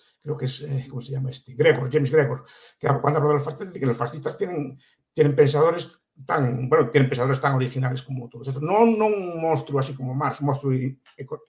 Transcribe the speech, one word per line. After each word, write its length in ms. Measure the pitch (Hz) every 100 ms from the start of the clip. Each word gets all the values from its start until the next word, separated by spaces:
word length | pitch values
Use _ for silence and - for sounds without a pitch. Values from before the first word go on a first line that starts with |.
| _ _
creo 140 | - -
que 80 |
es, 180 | 131 -
eh, 240 | - 131 127
¿cómo 120 | 131
se 100 | -
llama 200 | 131 135
este? 240 | - -
Gregor, 360 | 113 160 135 131
James 200 | 147 139
Gregor, 320 | 151 127 127 - - - _
que 80 | 156
cuando 320 | 135 - 151
habla 120 | 147
de 40 |
los 100 | 147
fascistas, 240 | 143 139 190
dice 120 | -
que 60 | 135
los 100 | 113
fascistas 420 | - 156 135 -
tienen, 400 | 185 170 135 - _ _ _
tienen 220 | - 143
pensadores 680 | 143 143 147 165 170 - - _ -
tan, 440 | 135 160 127 123 127
bueno, 220 | - -
tienen 180 | 147 127
pensadores 320 | 117 131 131
tan 160 | 143 131
originales 460 | 127 135 127 127
como 240 | - 127 117
todos 180 | - 131
estos. 160 | 135
No, 240 | 151 202 233
no 200 | 214 214
un 360 | 208 180 165
monstruo 380 | 165 151 131 139
así 140 | 131
como 200 | 135 131
Marx, 260 | 131 143 131
un 60 | 143
monstruo 260 | 131 139
i-, 240 | 131 127 131 _ -
eco-, 320 | 135 -